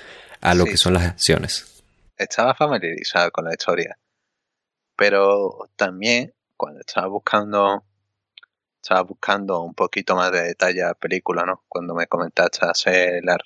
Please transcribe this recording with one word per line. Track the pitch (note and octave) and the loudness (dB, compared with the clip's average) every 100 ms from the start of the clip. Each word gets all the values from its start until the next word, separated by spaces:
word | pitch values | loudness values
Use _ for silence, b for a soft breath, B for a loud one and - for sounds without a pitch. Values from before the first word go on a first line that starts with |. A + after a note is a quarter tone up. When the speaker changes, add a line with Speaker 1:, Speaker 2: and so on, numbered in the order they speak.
| B B B B | B B B B
Speaker 1:
a | - | 2
lo | F2+ | 4
Speaker 2:
Sí, | F2 | 4
Speaker 1:
que | F#2 | 2
son | F2+ | 2
Speaker 2:
sí. | F2+ | 4
Speaker 1:
las | F2 | 2
acciones. | F2+ - D#2 F#2 - - - _ _ _ - | 0 2 2 0 -8 -10 -20 _ _ _ -8
Speaker 2:
Estaba | G2 - A#2+ | -6 0 0
familiarizado | - D3+ A#2 E2+ E2 - F2 F2 | 2 0 0 -4 -6 -4 0 0
con | - | -2
la | E2 | -6
historia, | E2 - F2 E2 - _ _ _ _ _ _ _ _ _ - | -4 -2 -2 -2 -8 _ _ _ _ _ _ _ _ _ 0
pero | G#2 G2 G2 G2+ G2 - G#2+ - | 2 4 4 2 0 -6 -10 -4
también | F#2+ F#2 A2 A#2+ D3+ _ _ - | -2 -2 0 0 -2 _ _ -8
cuando | - - | -8 -10
estaba | - - F#2+ | -8 -4 -4
buscando, | G2+ - G#2+ G#2 G#2 G2 G2+ _ _ _ _ _ - _ _ _ _ | -4 0 0 0 0 2 0 _ _ _ _ _ -20 _ _ _ _
estaba | - F#2 | 0 0
buscando | F#2 - - G2+ G2 F2 | 0 -6 -2 -2 -2 -4
un | E2+ | -4
poquito | - F#2 G2+ F#2 F#2 | -4 -2 -2 -2 0
más | F#2 | 0
de | F2+ | 0
detalle | E2+ - F#2 F2+ | -2 0 0 2
a | F2 | -2
la | |
película, | - E2+ F#2 - F2 | -2 -4 -4 -2 -2
¿no? | F2+ F#2 - | -2 -4 -6
Cuando | F2 F2 | -8 -6
me | E2+ E2+ | -4 -2
comentaste | E2+ F2 - F2 - F2 | -2 -2 2 2 2 -2
hacer | - - F#2 F2+ F2 | 0 2 4 4 0
la | F2+ F2 | 0 0